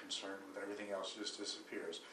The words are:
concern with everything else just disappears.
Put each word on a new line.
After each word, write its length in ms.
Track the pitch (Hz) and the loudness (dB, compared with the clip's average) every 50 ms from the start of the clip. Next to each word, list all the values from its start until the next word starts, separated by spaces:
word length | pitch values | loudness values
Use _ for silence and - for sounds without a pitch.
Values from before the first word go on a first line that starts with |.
concern 380 | 95 92 - - 101 95 98 95 95 95 | -4 0 0 0 2 0 -2 -2 -4 -4
with 140 | 95 98 98 | -4 -2 0
everything 300 | 101 104 104 104 101 98 | 0 0 0 2 2 4
else 220 | 95 95 95 - 107 | 4 4 2 0 0
just 200 | 104 101 - 104 | 0 0 0 0
disappears. 640 | 104 - - 107 - - - 98 - 82 - - - - | 0 0 0 -2 -2 -2 0 0 2 0 0 -2 -4 -8